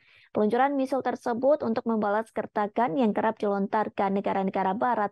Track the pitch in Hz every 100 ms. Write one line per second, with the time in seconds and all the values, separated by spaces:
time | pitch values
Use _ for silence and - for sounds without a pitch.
0 | _ - _ 208 214 240 277 277 262 262
1 | 254 254 247 233 269 302 240 226 233 220
2 | 208 208 226 - - 220 202 - 247 302
3 | 226 214 214 220 208 202 202 220 214 -
4 | 196 196 196 196 190 196 190 202 254 220
5 | 202